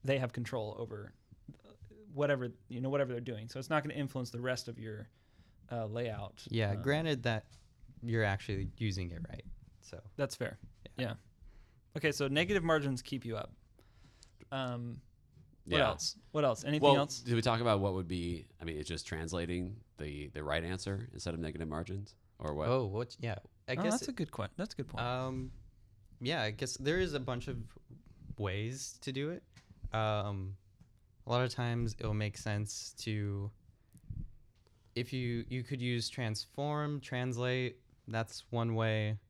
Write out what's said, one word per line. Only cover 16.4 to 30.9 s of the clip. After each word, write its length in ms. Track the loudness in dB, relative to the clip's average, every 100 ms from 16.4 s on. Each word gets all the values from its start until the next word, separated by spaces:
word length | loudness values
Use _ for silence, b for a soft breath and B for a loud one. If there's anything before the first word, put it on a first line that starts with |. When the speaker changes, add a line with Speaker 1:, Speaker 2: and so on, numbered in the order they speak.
Speaker 1:
else? 200 | 4 2
Anything 180 | 2 8
Speaker 3:
Well, 120 | 10 10
Speaker 1:
else? 240 | 6 -2
Speaker 3:
did 140 | 2
we 80 | 4
talk 180 | 6 4
about 200 | 6 6
what 140 | 6
would 120 | 2 0
be, 380 | -2 0 -2 -6 -8
I 40 |
mean, 120 | -4 -4
it's 100 | -4
just 180 | -4 -4
translating 760 | -4 -2 -2 0 0 -2 -6 -14 -8
the, 300 | -6 -6 -6
the 140 | -6
right 180 | 0 0
answer 440 | 2 -2 -2 -4 -4
instead 220 | -6 -4
of 60 | -2
negative 260 | -2 -2 -2
margins, 460 | -2 -4 -6 -8 -14 _ -8
or 160 | -4
what? 140 | 0 4
Speaker 2:
Oh, 180 | 4 2
what? 300 | -2 -4 -4
Yeah. 160 | -4 -4 -8 _ -4
I 40 |
Speaker 1:
Oh, 100 | 0
Speaker 2:
guess 120 | 2
Speaker 1:
that's 80 | 2
Speaker 2:
it 40 | 0
Speaker 1:
a 20 |
good 180 | -4 -4
que-, 160 | -2 -6 -4
that's 180 | -6
a 20 | -4
good 100 | -6
point. 160 | -2
Speaker 2:
Um, 460 | -2 0 -2 -4 -6 -10 -18 -20 -20 -20 -20 -6
yeah, 220 | -2 2
I 100 | 0
guess 240 | 0 -2 0
there 240 | 2 4
is 140 | 2
a 40 | 0
bunch 280 | -2 -4 -4
of 80 | -6 -8 -12 -20 -20 -20 -20 -14 -2
ways 580 | 0 0 -2 -4 -8 -8
to 100 | -4
do 200 | -2 -2
it. 120 | -2 -8 B B B -2
Um, 640 | 2 4 4 2 -2 -2 -6 -14 -20 -20